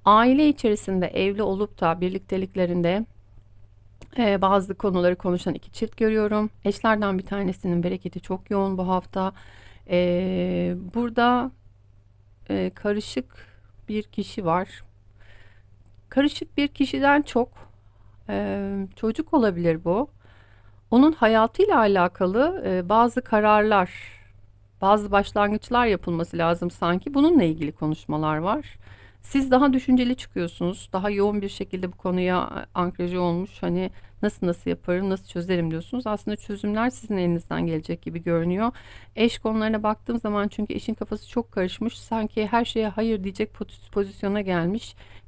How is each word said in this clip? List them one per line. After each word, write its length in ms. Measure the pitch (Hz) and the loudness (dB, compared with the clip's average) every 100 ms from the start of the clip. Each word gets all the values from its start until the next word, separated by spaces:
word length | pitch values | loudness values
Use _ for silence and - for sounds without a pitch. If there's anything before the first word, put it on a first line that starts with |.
| 196 | 6
Aile 440 | 214 247 269 302 | 6 6 6 4
içerisinde 580 | 277 226 208 - 190 180 | 2 0 0 -2 -2 0
evli 360 | - 190 202 | 0 -2 0
olup 380 | 196 190 208 - | -2 -2 -4 -2
da 200 | 170 170 | 0 0
birlikteliklerinde, 1040 | 185 190 - 185 185 190 180 175 170 196 226 - - - - - - - - - - - | -2 -4 -4 -4 -4 -2 0 0 0 0 -4 -12 -20 -20 -20 -20 -20 -20 -20 -20 -10 0
e, 240 | 214 196 | 2 4
bazı 340 | 190 202 190 180 | 4 2 0 -2
konuları 400 | 208 180 180 180 | 0 2 2 2
konuşan 380 | 190 175 185 | -2 -2 -2
iki 180 | - - | -6 -10
çift 260 | - 220 - | -8 -8 0
görüyorum. 520 | 220 220 208 214 214 - 202 | 0 2 0 0 -2 -2 -4
Eşlerden 520 | 202 226 214 202 185 | 0 0 2 0 -2
bir 80 | - | -4
tanesinin 580 | 202 190 185 185 175 | -4 -4 -4 -2 -2
bereketi 380 | 175 185 180 180 | -2 -4 -8 -12
çok 300 | - 185 - | -8 -8 -2
yoğun 260 | 202 196 190 | -2 0 -2
bu 100 | 185 | -2
hafta. 440 | 185 - 196 190 190 - - - - - | -2 -2 -4 -4 -6 -18 -20 -20 -20 -2
E, 840 | 180 180 175 185 180 180 180 175 180 185 233 | 0 2 0 0 -2 -2 -2 -2 -4 -6 -4
burada, 560 | 240 233 240 247 254 - - _ _ - _ _ _ _ - | -2 2 4 2 -2 -10 -20 _ _ -20 _ _ _ _ -6
e, 220 | 196 185 - | -4 -4 -4
karışık 840 | 208 208 - 254 254 - - - - - - | -4 -4 -4 -8 -8 -16 -20 -20 -20 -18 -8
bir 140 | 214 | -6
kişi 420 | - - 190 - 170 | -6 -8 -8 -6 -2
var. 380 | 175 190 - - - - - - - - - - - - - - | -2 -2 -12 -20 -20 -20 -20 -20 -20 -20 -20 -20 -20 -20 -20 -2
Karışık 480 | 262 285 - - - | 0 0 -2 -8 -4
bir 100 | 285 | -4
kişiden 540 | - 269 269 277 294 | -2 -4 2 4 4
çok, 280 | 285 233 254 - - - - _ - - - | 2 -2 -2 -6 -20 -20 -20 _ -20 -18 -8
e, 580 | 202 208 196 196 196 196 - | -6 -4 -4 -6 -6 -8 -4
çocuk 380 | 220 226 320 | -4 -4 0
olabilir 500 | 302 220 175 170 160 170 | 2 2 2 0 0 0
bu. 220 | 196 294 - - - - - - - _ | -2 -2 -8 -20 -20 -20 -20 -20 -20 _
Onun 200 | 233 302 | 6 6
hayatıyla 640 | 311 220 220 226 - 403 302 | 4 4 4 2 2 2 4
alakalı, 880 | 214 196 175 - 185 214 311 370 190 | 4 4 2 2 0 2 0 0 -2
e, 220 | 185 175 | -2 2
bazı 320 | 220 240 247 | 4 4 0
kararlar, 720 | - 214 214 214 214 202 185 - - - - - - _ _ _ | 0 2 4 4 4 2 2 -6 -18 -20 -20 -20 -20 _ _ _
bazı 300 | 190 208 208 | 2 4 4
başlangıçlar 760 | 202 202 214 208 208 - 240 233 | 0 2 0 0 -2 0 0 2
yapılması 520 | 180 - 170 170 170 | 0 -2 -4 -4 -2
lazım 340 | 165 170 175 | 0 0 -4
sanki. 420 | - 170 185 294 | -4 -2 -2 -2
Bununla 300 | 277 311 330 | 2 4 6
ilgili 280 | 170 156 151 | 4 0 -6
konuşmalar 640 | - 156 151 - 151 156 151 | -4 -4 -4 -4 -2 -2 -2
var. 400 | 180 302 - - - - - - | -2 -4 -6 -18 -20 -20 -20 -20
Siz 300 | - 277 269 | -4 -2 2
daha 220 | 254 277 | 4 6
düşünceli 420 | 262 262 254 247 254 | 4 4 2 2 -2
çıkıyorsunuz. 760 | - 185 170 - 175 190 - | -6 -6 -6 -2 -4 -4 -6
Daha 160 | 190 208 | -4 -2
yoğun 320 | 202 202 208 | 0 0 0
bir 80 | 196 | -4
şekilde 420 | - 196 185 185 | -8 -8 -6 -8
bu 60 | - | -6
konuya, 520 | 185 180 180 180 - - | -2 0 0 0 -2 -8
e, 220 | - - | -8 -4
angaje 400 | 180 185 175 180 | -4 -2 -4 0
olmuş. 320 | 175 170 196 - | 0 -2 -4 -6
Hani 300 | 175 175 185 - - - | -4 -2 -4 -8 -20 -6
nasıl, 260 | 208 - 180 | -4 -2 -4
nasıl 220 | 170 175 | -2 -4
yaparım, 400 | 175 - 180 196 | -6 -2 -2 -2
nasıl 180 | 190 - | -4 -6
çözerim 440 | 180 180 180 165 | -8 -2 -2 -2
diyorsunuz. 360 | 160 - 254 220 | -4 -6 -8 -6
Aslında 300 | 208 - 208 | -6 -6 -8
çözümler 520 | - 202 208 214 247 | -8 -6 -4 -2 -2
sizin 280 | - - 196 | -4 -6 -2
elinizden 480 | 175 170 - 165 170 | 0 0 -4 -4 -2
gelecek 360 | 160 160 170 | -4 -6 -8
gibi 220 | 165 170 | -8 -8
görünüyor. 480 | 170 170 170 185 233 - - - - - | -2 0 0 0 -2 -4 -16 -20 -14 -2
Eş 240 | 233 - | 0 0
konularına 440 | 220 220 220 220 | -4 -2 0 0
baktığım 360 | 214 214 - 233 | -2 -4 -4 -4
zaman 280 | 214 208 202 | -2 -2 -2
çünkü 260 | - 208 | -4 -6
eşin 200 | - - | -6 -6
kafası 360 | 220 214 208 - | -8 -6 -8 -6
çok 220 | 240 - | -6 -4
karışmış. 480 | 202 185 - 226 - | -4 -4 -4 -8 -8
Sanki 480 | - 226 214 - 208 | -6 -4 -4 -4 0
her 180 | 233 240 | 0 0
şeye 220 | 226 214 | -2 -4
hayır 360 | 202 226 214 | -2 -2 -2
diyecek 300 | 196 190 214 | -4 -6 -8
poz-, 380 | - 208 - - | -6 -14 -14 -6
pozisyona 500 | 202 196 - 196 208 | -4 -4 -4 -4 -2
gelmiş 540 | 190 175 170 220 - - - - | 0 0 0 -4 -8 -18 -20 -20